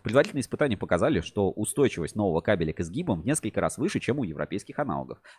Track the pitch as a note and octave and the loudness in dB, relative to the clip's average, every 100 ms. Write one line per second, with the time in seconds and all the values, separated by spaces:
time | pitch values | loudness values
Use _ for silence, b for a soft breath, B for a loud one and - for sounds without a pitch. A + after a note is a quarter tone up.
0 | - A#2+ D#3 D3 - - D3 G2+ F#2+ F2 | 2 4 4 0 -2 0 0 0 0 2
1 | B2 G2+ - - F#2+ - G#2+ - B2+ - | 2 2 0 0 0 0 -2 2 2 2
2 | D2+ G#2+ G#2 D#2+ - G2+ D#2+ - E2+ A#2 | -4 -2 0 2 2 2 0 -2 -4 -4
3 | F3+ F2+ F2 D#3 A2 G2 E2+ - C#3 - | -2 -2 0 -2 -2 0 0 0 -2 0
4 | - C#3+ G2+ D2 D2+ F#2+ - C#3 C#3+ C#2+ | -2 -2 -2 -4 -4 -4 -6 -4 -4 -4
5 | C2 - B | -6 -12 B